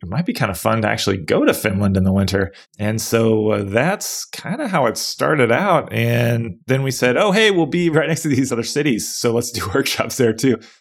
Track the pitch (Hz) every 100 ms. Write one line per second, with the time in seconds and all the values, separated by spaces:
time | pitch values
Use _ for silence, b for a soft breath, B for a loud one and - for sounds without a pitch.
0 | 87 117 175 - 110 95 110 113 107 113
1 | - 98 - 165 294 - 107 98 101 95
2 | 95 95 98 98 95 B B - 104 110
3 | - 117 113 110 107 104 98 107 156 208
4 | - - - - 143 240 262 175 120 110
5 | - - 139 151 117 127 196 160 - 113
6 | 117 120 117 117 117 - - 135 135 135
7 | 123 127 208 196 220 185 151 175 170 151
8 | 147 160 156 127 135 117 113 143 147 107
9 | - - 120 117 - 104 98 135 139 -
10 | 110 - 117 110 135 110 B B